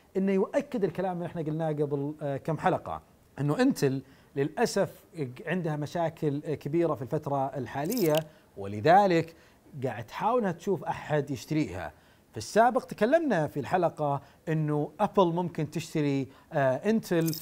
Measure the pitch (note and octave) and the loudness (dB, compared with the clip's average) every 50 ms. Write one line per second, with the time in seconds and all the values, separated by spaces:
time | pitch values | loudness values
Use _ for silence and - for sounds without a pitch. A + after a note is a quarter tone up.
0 | - _ _ F#3 F#3+ G3 G3 F#3+ G3 - - - - - - B3 F#3+ F3+ - - | -20 _ _ 0 0 2 2 2 2 2 0 -2 -2 -2 -4 -2 -2 -2 -2 -2
1 | F#3 F#3+ F3+ E3+ F3 F3 E3+ F3 D#3+ D3+ D#3 D#3+ E3 D#3+ D#3 D3 D3+ C#3 C#3+ C#3+ | -4 -4 -2 -4 -6 -6 -6 -6 -6 -4 -2 -2 -2 -2 0 0 0 0 0 -2
2 | C#3 C#3+ D3+ D3+ D#3 C#3+ C#3 C3 - - D#3+ D3 - F#3 D#3+ - - - D#2+ D#2+ | -4 -4 -6 -6 -6 -4 -4 -4 -4 -4 -4 0 2 2 2 2 -2 -6 -8 -8
3 | - _ - _ _ _ _ - C#3 C#3+ D3+ B3 B3 C#4 - - - C#3 C3 C3+ | -10 _ -20 _ _ _ _ -4 0 0 2 4 4 2 2 2 2 0 0 0
4 | C3 - - - - - _ C#3+ C#3 D3+ - - A#3+ A3+ - G3+ F#3+ - - - | -6 -10 -20 -20 -20 -12 _ -2 -2 -2 0 0 0 0 2 0 0 0 -2 -12
5 | - - - E3 D3 B2 B2 B2+ G#3 D#3+ D3+ F#3 E3 D#3+ D3+ D3 D3 - - F3+ | -20 -18 -8 -8 -8 -6 -8 -10 -6 -4 -4 -2 -2 -2 -4 -4 -4 -4 -2 -2
6 | E3+ D#3+ D#3+ - - D3+ C#3 D3 D3+ D#3+ D3 - - D3+ C#3+ E3+ E3+ D#3+ D3+ G#2+ | -2 -2 -2 -2 -2 -2 -2 -2 -4 -4 -6 -6 -4 -2 0 2 2 2 0 -2
7 | C3+ A2+ - D3+ D3+ D3 C#3 C#3 C3+ C3+ - C#3+ B2 G#2+ - C3+ C#3+ E3 A#3 B3+ | -4 -4 -4 -4 -2 -2 -2 0 -2 -2 -2 -6 -8 -6 -6 -6 -4 -4 -2 0
8 | F#3+ D#3+ D3 B2+ C#3 - - - - _ _ - G2 G2 G2+ G#2 G#2 D3+ E3+ G3 | 2 2 2 2 0 -2 -14 -20 -20 _ _ -12 -10 -8 -6 0 4 8 8 8
9 | G#3 G3 F3 E3 D#3+ D#3+ - - - - - _ _ - - D3 A#2+ C3+ A2 G#2+ | 8 8 4 4 2 0 -6 -18 -20 -20 -20 _ _ -18 -12 -6 -6 -6 -6 -6
10 | A#2+ - - - F3+ G#3 A#3+ B3+ A3+ F#3+ E3+ E3+ - G3+ F#3+ D3 D#3 D#3+ D#3+ - | -10 -10 -8 -4 0 0 2 2 0 0 -4 -4 -2 -2 -2 -2 -2 -6 -6 -8
11 | - - D3 D3+ C#3 C#3 C#3+ A#2 - - D#3 D3+ D3 G#2 F2 F#2 E2+ D2+ - - | -4 0 0 0 0 -2 -4 -8 -4 -2 0 0 0 -2 -4 -8 -8 -8 -12 -14
12 | - - - _ _ _ - A2+ G#2 - - G3+ A3+ B3 A#3 B3+ - - - - | -20 -20 -20 _ _ _ -12 -12 -10 0 4 4 6 6 4 2 -4 -4 -2 0
13 | G#3 A3+ C#4+ E4+ E4+ D4 A3 E3+ D3+ C#3+ - D3+ B2 - - F#3+ F3 D#3+ D#3 - | 2 2 4 2 2 2 2 2 0 0 -2 -6 -4 -2 0 2 2 0 0 -2
14 | D3+ D3 C#3 C#3 - - - - _ - D#3 D#3 D#3 D3 D3+ D3 D3 D3 - - | -2 -2 -2 -2 -4 -10 -20 -16 _ -2 -2 0 0 0 0 0 -2 -4 -2 -2
15 | G#3 G3 - - F#3+ F3 E3 E3+ F3+ F3 - - D#3 D3 - F3 D#3+ - - D#3+ | -2 0 4 4 4 4 4 0 -2 -4 -4 -4 -6 -4 -4 -6 -8 -4 -2 0
16 | D3 C#3+ C#3 C#3 C3+ - - - - _ - D#3 C#3 C3 B2+ C#3 F3+ G3+ A3+ A3 | 0 2 0 0 -2 -4 -8 -20 -20 _ 0 2 2 2 2 2 0 2 0 0
17 | - - F#3 E3+ E3 E3 D#3 - | 0 2 0 2 2 2 -2 -4